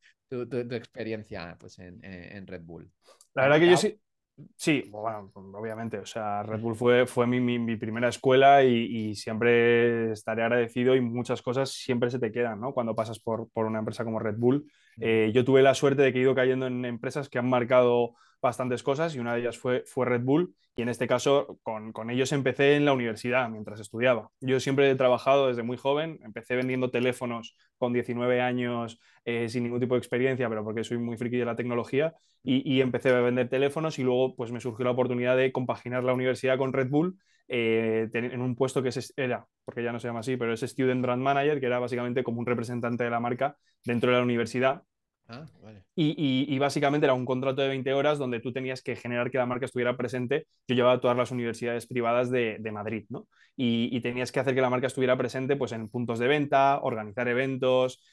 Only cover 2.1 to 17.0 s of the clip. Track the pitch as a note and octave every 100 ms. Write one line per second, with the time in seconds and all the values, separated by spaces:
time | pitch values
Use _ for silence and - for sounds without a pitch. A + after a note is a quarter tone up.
2.1 | F#2 F2 G2+ F#2+ F2+ E2 E2 F#2 _ _
3.1 | _ _ - C3 D3+ E3+ F3 G#3+ - _
4.1 | _ _ _ - - - C#3+ G#2 G#2 A2
5.1 | G#2+ G2 G2+ F#2+ G2 A2+ A2 A2+ G#2+ F#2+
6.1 | A#2 G#2+ G#2 G#2+ A2 A2+ A2 A#2+ B2 B2
7.1 | - A#2+ B2 B2 A#2+ A#2 A2 A2 A2+ A#2+
8.1 | - C3+ C3 C3+ C#3+ C3 A#2 A#2 A#2 G#2+
9.1 | G#2 - A2 A#2 A#2 A#2 A#2+ A#2 A#2 A2+
10.1 | G#2+ - A2 A2+ A#2+ A#2 B2 B2 C3 A#2+
11.1 | A#2+ A#2+ A#2+ - B2+ C3+ - - A#2+ A#2+
12.1 | B2+ A#2 A#2+ A#2+ G#2 B2 C3 A#2 A2 A2
13.1 | A2 - A2 A2+ - A2 A2 A2 A2 A2+
14.1 | A2 A2 G#2+ A#2+ C#3+ D3 _ _ - A#2
15.1 | A2+ A2 G#2+ B2 C3+ C3+ C3 C#3+ C#3 C3+
16.1 | B2+ C3 C3 B2+ C3 C3 B2 B2 A#2+